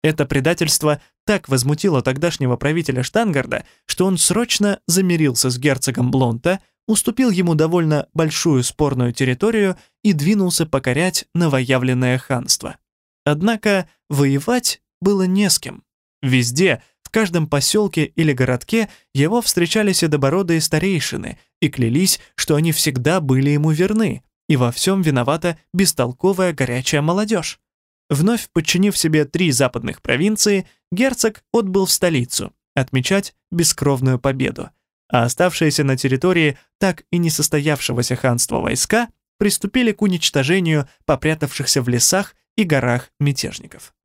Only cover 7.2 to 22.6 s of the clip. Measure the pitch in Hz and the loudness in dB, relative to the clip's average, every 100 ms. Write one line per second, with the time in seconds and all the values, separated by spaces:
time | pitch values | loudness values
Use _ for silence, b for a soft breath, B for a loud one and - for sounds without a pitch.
7.2 | 262 180 175 156 160 175 160 151 - - | 0 2 2 2 2 2 2 0 -2 -2
8.2 | 160 - 175 131 123 - 147 131 123 120 | -2 0 2 2 0 -2 -2 0 -2 0
9.2 | 127 123 214 226 196 180 b _ 208 165 | -2 0 0 2 0 -2 b _ 0 2
10.2 | 147 208 185 - 160 139 127 127 180 - | 2 2 2 0 0 0 0 0 0 -2
11.2 | - 170 170 135 123 131 127 127 127 127 | -6 -2 0 0 2 0 2 0 0 -2
12.2 | - 123 - - - - _ _ _ _ | -2 -6 -2 -4 -4 -14 _ _ _ _
13.2 | - 151 196 220 214 196 180 b _ 139 | -4 0 0 0 0 0 -2 b _ 0
14.2 | 139 139 180 247 247 - _ _ 185 202 | 2 0 0 -2 -2 -8 _ _ 0 2
15.2 | 185 190 202 - - 95 _ _ _ _ | 0 2 2 0 -4 -18 _ _ _ _
16.2 | 135 127 120 127 185 120 b b - 220 | 0 2 2 2 2 0 b b -6 -2
17.2 | 208 170 156 147 - 208 208 - 147 - | 0 0 0 -2 0 0 0 -2 -2 0
18.2 | 160 127 127 127 - 226 214 B B 135 | 0 2 0 -2 -2 -2 -2 B B 0
19.2 | 151 233 233 - 170 220 208 185 165 147 | 2 2 0 0 0 0 0 0 0 0
20.2 | 135 175 180 165 156 156 185 180 - - | 0 0 0 0 0 -2 0 -2 -4 -8
21.2 | - - b _ 143 - 117 131 185 - | -10 -14 b _ -4 0 0 2 0 -2
22.2 | b - - 147 | b -8 0 0